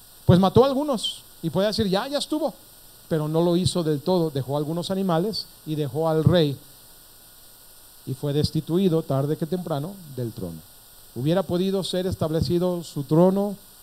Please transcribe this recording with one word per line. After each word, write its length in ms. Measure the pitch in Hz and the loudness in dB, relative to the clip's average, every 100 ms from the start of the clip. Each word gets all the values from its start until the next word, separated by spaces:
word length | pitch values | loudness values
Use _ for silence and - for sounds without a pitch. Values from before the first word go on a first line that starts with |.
| - - - | -20 -4 4
Pues 140 | 180 | 6
mató 240 | 190 208 | 6 6
a 40 | 262 | 6
algunos. 540 | 262 302 233 - - - - | 4 0 -2 -4 -8 -14 -8
Y 80 | 165 | -4
puede 180 | 156 208 | 0 0
decir, 200 | 208 208 | 0 0
"Ya, 200 | 190 269 | 0 -2
ya 100 | 285 | -4
estuvo". 360 | - 302 302 - - - - - - | -4 -2 -4 -6 -18 -20 -20 -18 -4
Pero 180 | 160 151 | -2 0
no 140 | 156 | 0
lo 140 | 175 175 | 2 2
hizo 280 | 180 180 | 0 0
del 180 | 156 151 | 0 -2
todo. 280 | 175 185 160 | 0 0 0
Dejó 280 | 139 131 143 | -2 -4 -4
algunos 340 | 151 170 170 | -4 -4 -4
animales 560 | 190 190 165 202 208 - - - | -4 0 0 0 -4 -10 -12 -8
y 100 | 151 | -4
dejó 340 | 147 139 160 | -4 -2 0
al 140 | 160 | 2
rey 340 | 151 175 151 127 - - - - - - - - - - - - - - - | 4 4 2 -2 -12 -20 -20 -20 -20 -20 -20 -20 -20 -20 -20 -20 -20 -16 -12
y 60 | |
fue 200 | 131 147 | -8 -4
destituido 680 | 143 147 156 151 170 196 160 | -2 -2 -2 -2 2 2 2
tarde 340 | 156 135 143 156 | 0 -2 -2 -2
que 80 | 165 | -4
temprano 480 | 180 170 147 151 202 160 127 | -6 -4 -6 -6 -12 -14 -8
del 160 | 120 | -8
trono. 280 | - 90 82 - - - - - | -8 -10 -10 -18 -20 -20 -20 -14
Hubiera 300 | - 135 180 | -4 0 0
podido 400 | 180 175 190 196 | 0 -2 0 -2
ser 240 | 170 180 185 | -2 -2 -2
establecido 760 | - 160 160 143 175 180 175 | -2 -2 0 0 0 0 -2
su 200 | 160 - | -6 -8
trono 520 | 135 156 185 196 202 196 - - | 2 6 6 4 -2 -6 -18 -2